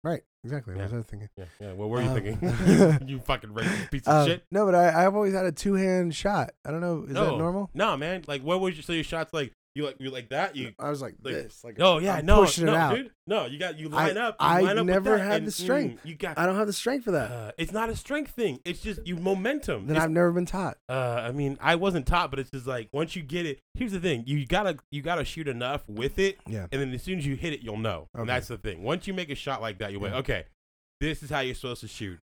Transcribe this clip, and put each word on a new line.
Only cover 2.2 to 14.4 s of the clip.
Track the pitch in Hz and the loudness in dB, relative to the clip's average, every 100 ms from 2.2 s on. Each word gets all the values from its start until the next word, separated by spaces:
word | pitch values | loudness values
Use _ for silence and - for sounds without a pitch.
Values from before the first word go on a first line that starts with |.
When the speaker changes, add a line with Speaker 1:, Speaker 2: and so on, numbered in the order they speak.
Speaker 2:
thinking? | 101 110 175 117 180 - 185 147 | -2 -2 -2 2 6 8 8 6
<laughs> | 131 | 0
Speaker 1:
<laughs> | |
Speaker 2:
You | 135 | -8
fucking | 117 131 110 | -4 -4 -4
racist | 104 151 208 180 | -4 -2 -2 -4
piece | 139 - | -6 4
of | 151 | 4
Speaker 1:
um, | 147 | 6
Speaker 2:
shit. | 175 _ | 2 _
Speaker 1:
no, | 190 208 | 0 4
but | 175 | 6
I, | 175 160 185 | 6 6 4
I've | 202 | 4
always | 208 | 0
had | 190 185 | 0 -2
a | |
two-hand | 156 202 196 190 185 175 151 | -2 2 2 4 2 0 0
shot. | 196 202 123 - - | 0 0 -2 -6 -8
I | |
don't | 156 | -4
know. | 175 165 135 | -2 -2 -4
Is | |
Speaker 2:
No. | 139 156 | 0 0
Speaker 1:
that | 135 | 2
normal? | 165 190 196 | 0 -2 -4
Speaker 2:
No, | 147 214 151 | 0 0 0
man. | 156 185 147 | -2 -6 -6
Like, | 143 | -6
what | 135 180 | 0 2
was | 185 156 | 0 -4
your, | |
so | 143 | -4
your | 170 | -4
shot's | 151 165 156 | -2 -4 -4
like, | 160 139 _ _ | -4 -6 _ _
you | - 147 | -6 -6
like, | 131 | -4
you | 135 | -8
like | 131 120 | -8 -6
that? | 135 185 143 | -2 -2 -4
You | 123 101 | -8 -6
Speaker 1:
I | 135 | -6
was | 147 | -4
like | 127 98 | -6 -10
Speaker 2:
like, | 127 | -6
Speaker 1:
this. | 156 131 - | -6 -8 -14
Like, | 120 107 | -16 2
Speaker 2:
oh, | 180 165 | 4 6
yeah, | 190 175 | 2 0
Speaker 1:
I'm | 151 | 8
Speaker 2:
no, | 214 | 10
Speaker 1:
pushing | 190 156 165 | 10 6 4
it | |
Speaker 2:
no, | 156 | 6
Speaker 1:
out. | 156 | 4
Speaker 2:
dude. | 226 254 _ - | 2 -2 _ -2
No, | 208 127 | -2 -2
you | 143 | -6
got, | 180 156 | -6 -6
you | 156 | -4
Speaker 1:
I, | 143 160 | 2 2
Speaker 2:
line | 208 | 2
up, | 233 214 | -2 2